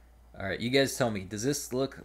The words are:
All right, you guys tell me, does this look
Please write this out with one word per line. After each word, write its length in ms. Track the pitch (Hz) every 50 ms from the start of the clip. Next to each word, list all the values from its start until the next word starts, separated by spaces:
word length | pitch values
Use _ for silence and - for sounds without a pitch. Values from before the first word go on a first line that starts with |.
| - - - - - - - -
All 80 | 95
right, 140 | 95 92 -
you 100 | 110 123
guys 260 | 131 135 139 117 -
tell 140 | - 127 113
me, 120 | 107 98
does 200 | 95 87 107 101
this 300 | 113 139 147 - - -
look 260 | 123 127 135 135 - -